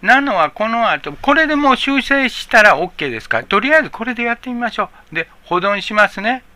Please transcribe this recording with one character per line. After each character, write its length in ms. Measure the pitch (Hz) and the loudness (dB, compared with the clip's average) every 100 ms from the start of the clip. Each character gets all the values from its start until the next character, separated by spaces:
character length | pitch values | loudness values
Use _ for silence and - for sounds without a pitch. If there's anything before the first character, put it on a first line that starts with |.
ナ 180 | 190 254 | 4 2
ノ 160 | 277 196 | 4 0
は 140 | 151 | 0
こ 180 | - 214 | 0 -4
の 220 | 233 226 | 0 0
後、 240 | 151 151 | 0 -4
こ 200 | 147 - | -6 0
れ 140 | 294 311 | 2 2
で 80 | 294 | 2
も 160 | 285 | 2
う 60 | 247 | 2
修 240 | - 277 | 0 -2
正 260 | - 277 262 | 0 0 0
し 220 | - - | -4 2
た 120 | 233 | 4
ら 160 | 208 147 | 4 2
オ 100 | 175 | -2
ッ 40 | |
ケ 160 | - 147 | -6 -6
ー 20 | |
で 100 | 117 | -6
す 80 | - | -4
か 100 | 113 | -4
ら、 40 | |
と 160 | - 196 | 0 -2
り 140 | 247 | 2
あ 60 | 311 | 2
え 40 | |
ず 60 | 247 | 0
こ 140 | - | -6
れ 120 | 226 240 | -8 -4
で 80 | |
や 100 | 240 | -4
っ 60 | 233 | -4
て 100 | - | -6
み 60 | 240 | -6
ま 100 | 240 | -6
し 80 | - | -4
ょ 100 | 202 - - | -6 -8 -10
う。 40 | 160 | -8
で、 140 | 165 - - | -8 -12 -4
保 120 | 175 | -2
存 240 | 190 202 | 0 -2
し 120 | - | -2
ま 160 | 214 202 | 2 2
す 120 | - | 2
ね。 220 | 208 254 - | -4 -4 -8